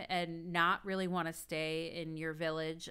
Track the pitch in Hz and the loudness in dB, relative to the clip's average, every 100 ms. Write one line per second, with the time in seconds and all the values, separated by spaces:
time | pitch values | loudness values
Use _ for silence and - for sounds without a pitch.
0 | - 180 170 165 175 170 170 196 - 190 | 0 0 0 -2 0 4 6 4 2 0
1 | 185 180 165 165 - 156 156 160 165 170 | 2 2 0 -4 -4 -2 0 0 -2 -4
2 | 160 156 160 156 165 160 156 165 - | -6 -4 -4 -2 -2 0 -2 -4 -8